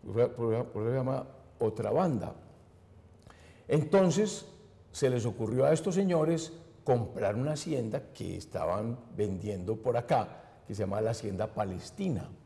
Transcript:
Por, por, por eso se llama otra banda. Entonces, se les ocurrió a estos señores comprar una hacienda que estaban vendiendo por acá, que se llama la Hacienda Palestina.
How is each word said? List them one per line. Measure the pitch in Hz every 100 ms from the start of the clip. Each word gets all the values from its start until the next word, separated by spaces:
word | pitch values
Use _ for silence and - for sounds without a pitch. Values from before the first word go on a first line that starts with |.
Por, | 107 104 123
por, | - 117 113 120
por | 107
eso | 113
se | 131
llama | 131 131 - - - -
otra | 113 - 107
banda. | 151 175 120 - - - - - - - - - - - - - - -
Entonces, | - 151 196 185 156 214 - - - - - -
se | - 135
les | 123 113
ocurrió | 98 110 123 131
a |
estos | 160 196
señores | 180 196 170 156 165 - - - -
comprar | - 120 101 - 101 104
una | 143
hacienda | 151 - 143 110 110 -
que | - 85 90
estaban | 85 87 78 95 110 127 - -
vendiendo | 104 92 104 98 98 110
por | 123 117
acá, | 120 143 160 - - - -
que |
se | 101
llama | 95 101
la | 110
Hacienda | 113 107 95 110
Palestina. | - 101 90 - - 190 113 - -